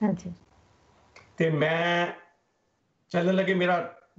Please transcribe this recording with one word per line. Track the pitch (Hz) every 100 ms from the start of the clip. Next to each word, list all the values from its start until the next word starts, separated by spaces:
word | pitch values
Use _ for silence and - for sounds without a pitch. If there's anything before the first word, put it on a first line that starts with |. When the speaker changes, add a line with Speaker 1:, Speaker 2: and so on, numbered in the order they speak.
Speaker 1:
ਹਾਂਜੀ। | 208 175 - 175 _ _ _ _ _ _ _ - - -
Speaker 2:
ਤੇ | 165
ਮੈਂ | 151 156 165 175 175 175 - - _ _ _ _ _ _ _ _
ਚੱਲਣ | 180 175
ਲੱਗੇ, | 190 185
ਮੇਰਾ | 185 180 175 170 - _